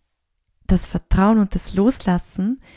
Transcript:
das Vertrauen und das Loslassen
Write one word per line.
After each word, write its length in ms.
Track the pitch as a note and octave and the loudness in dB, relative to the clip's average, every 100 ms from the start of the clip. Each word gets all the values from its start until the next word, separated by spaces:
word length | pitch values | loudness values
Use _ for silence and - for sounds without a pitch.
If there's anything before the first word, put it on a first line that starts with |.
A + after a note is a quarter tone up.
| _ _ _ _ _ _ - | _ _ _ _ _ _ 0
das 180 | F#3 - | 0 0
Vertrauen 520 | - - - G3+ A3+ | -8 -2 2 4 4
und 160 | G3 | 0
das 200 | F#3 - | -2 -4
Loslassen 880 | F#3 G#3+ - - F3+ - - G3 C4+ - | 0 0 0 -2 -4 -4 -6 -6 -6 -12